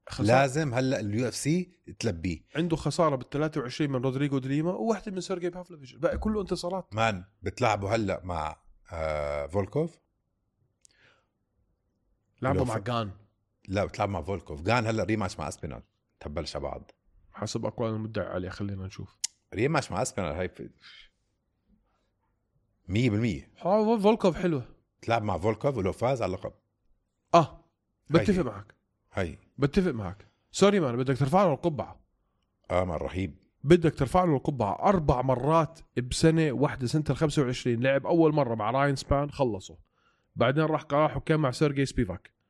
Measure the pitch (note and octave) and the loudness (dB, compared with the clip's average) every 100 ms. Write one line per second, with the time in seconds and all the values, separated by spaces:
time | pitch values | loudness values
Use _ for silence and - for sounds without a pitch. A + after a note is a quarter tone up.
0 | - - G#2 B2+ C#3 C3+ D#3 A#2 C3 B2+ | -14 -2 4 4 4 0 -2 0 0 -2
1 | G2+ G#2 B2 - C#3 E3+ F3+ _ - G2 | -2 -2 -2 -4 -2 -2 -2 _ -20 -6
2 | A2+ E2+ F2+ D#2+ _ C#3+ E3+ D#3+ D3+ C#3 | -4 -2 -4 -6 _ -4 -2 -2 -2 0
3 | D#3+ C3+ B2 C#3+ D#3 D3+ B2 - D3 C3 | 0 0 -4 -4 -2 -4 -6 -4 -2 0
4 | C3 C3 C#3+ C#3 C3 C#3+ E3 G3 A3 G#3 | -2 -2 0 -2 0 -2 0 -2 -2 -2
5 | - F#3+ F3 F#3 F3 F3+ F3+ E3 C3 B2 | -4 -8 -6 -4 -4 -8 -14 -18 -20 -2
6 | D#3 - G#3+ G#3+ F3+ F3 F3 F#3+ - G#2+ | -2 0 -2 -2 -2 -4 -4 -6 -6 0
7 | A2+ G2 F#2 _ G2+ - B2 G2+ G2 A2+ | 2 0 -8 _ -8 0 2 2 0 0
8 | G2+ F2+ F2+ E2+ D#2 D#2+ _ - - E2+ | 0 -4 -4 -4 -4 -8 _ -20 -14 -6
9 | D#2 D2+ D2 D2 C#2+ F#2+ F#2+ C#3+ E3 - | -4 -2 -4 -4 -4 -4 -2 -2 -4 -6
10 | _ _ _ _ _ _ _ _ _ _ | _ _ _ _ _ _ _ _ _ _
11 | _ _ _ _ _ _ _ _ _ _ | _ _ _ _ _ _ _ _ _ _
12 | _ _ _ - B2+ - B2+ A2 G2+ A#2 | _ _ _ -6 0 0 0 -2 -2 -4
13 | G#2+ F#2+ _ _ _ _ - F#2+ E2+ - | -4 -10 _ _ _ _ -4 -2 -2 -2
14 | G#2 F#2+ D#2+ G2 - D2+ E2+ A#2+ A2 A2 | -2 -2 -4 -8 -8 -8 0 0 0 -2
15 | F2+ G#2+ G2 - D2 - D2+ A#1+ - _ | -2 -2 -2 -6 -8 -8 -12 -12 -16 _
16 | _ _ D2+ D2 D2+ D2+ C#2 - - _ | _ _ -10 -8 -8 -8 -8 -10 -16 _
17 | _ _ _ - G#2 A#2+ A2+ - A2+ A2 | _ _ _ -12 -8 -6 -6 -4 -4 -4
18 | A2 A2 F2+ F#2 F#2 - G2+ G2 F#2 - | -6 -6 -6 -6 -8 -8 -8 -8 -10 -12
19 | F#2+ _ - _ _ G2 B2+ D#3 - F#2 | -16 _ -12 _ _ -2 0 0 -2 -4
20 | C3 - F2 D2 F#2 - A1 _ - - | -4 -4 -4 -4 -6 -8 -18 _ -20 -20
21 | - _ _ _ _ _ _ _ _ _ | -20 _ _ _ _ _ _ _ _ _
22 | _ _ _ _ _ _ _ _ - G2 | _ _ _ _ _ _ _ _ -4 2
23 | B2+ G#2 A#2+ D2 - - E3+ G#3 G#3+ A#3 | 2 2 0 -2 -8 -8 0 2 4 4
24 | G3+ A3 F#3+ D3+ F3+ D3+ A#2 - _ _ | 4 4 2 2 -2 -2 -6 -16 _ _
25 | - A#2 G#2+ F2 G2 - C#3+ B2+ F#2+ E2 | -2 0 0 0 0 0 0 0 -2 0
26 | A#2 C3+ G2+ F#2 - - _ _ _ _ | -2 0 -2 -4 -8 -14 _ _ _ _
27 | _ _ _ E3+ D#3+ - _ _ _ _ | _ _ _ 4 4 -2 _ _ _ _
28 | - D#3 - F#3 C3+ G2+ G2+ _ _ _ | 2 2 4 2 0 -6 -16 _ _ _
29 | _ - F2 C#2 _ - C#3+ - F#3 B2 | _ -4 -4 -6 _ -2 0 2 2 0
30 | F#2+ F2 - _ _ - G3 G3+ D3 A#2+ | -6 -10 -18 _ _ 4 6 6 2 0
31 | C3 B2+ C#3 F3+ G3 C3+ F3 C#3 - - | 0 2 4 4 4 2 -2 -4 -8 -10
32 | _ _ _ _ _ _ - F2 F2+ D#2 | _ _ _ _ _ _ -2 0 0 -2
33 | C#2+ F2 F#2 - _ _ C#3 F3 E3 - | -4 -4 -6 -8 _ _ 4 4 4 0
34 | C3 F#3 F3+ C#3 - C#3 G#2 - E3+ G3 | 0 2 2 0 -2 -2 -2 2 2 2
35 | D3 B2+ C3 B2+ C3 E3 D3+ - - - | 4 2 2 0 2 2 2 -4 -10 -6
36 | B2 - D#3+ D#3+ D#3 A#2+ B2+ - B2 D#3 | -6 2 4 4 2 2 -2 0 -2 -2
37 | D3 C3 D#3+ D3 B2+ B2+ B2+ A#2 C3 C#3 | 0 0 0 2 0 0 0 2 2 2
38 | C#3 E3+ D#3+ D3+ C3 A2+ G#2+ C3 C#3+ C#3 | 2 4 6 4 0 0 0 2 2 0
39 | - C#3 C#3+ - C3+ G2 - D#2+ _ _ | 0 0 0 0 -2 -2 -8 -20 _ _
40 | _ _ _ - A#2 C#3 D#3 D#3 D3+ C#3+ | _ _ _ 0 2 2 2 0 0 2
41 | D3+ C3+ - D#3 C#3+ A#2+ D3+ C#3 C3+ - | 2 0 0 2 2 2 0 2 -2 0
42 | G#2 F2+ - _ _ | -2 -4 -12 _ _